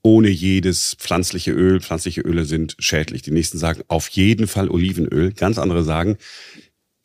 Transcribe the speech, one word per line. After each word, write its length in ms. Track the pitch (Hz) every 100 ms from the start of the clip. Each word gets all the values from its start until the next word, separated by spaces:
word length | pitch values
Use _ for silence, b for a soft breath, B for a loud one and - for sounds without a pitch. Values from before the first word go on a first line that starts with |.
ohne 260 | 110 110 107
jedes 680 | 87 95 95 92 85 - -
pflanzliche 520 | - 87 90 90 92
Öl. 300 | 82 92 92
Pflanzliche 400 | - 80 90 -
Öle 240 | - 85
sind 320 | 76 80 80 -
schädlich. 440 | - 80 78 64
Die 80 | -
nächsten 260 | 80 80 82
sagen, 240 | 80 80 -
auf 200 | 82 -
jeden 380 | - 98 110 107
Fall 220 | 101 98
Olivenöl. 640 | 87 92 85 78 76 92
Ganz 260 | 107 92 -
andere 240 | 95 85
sagen, 360 | 78 80 92 104 B B B B B _ _ _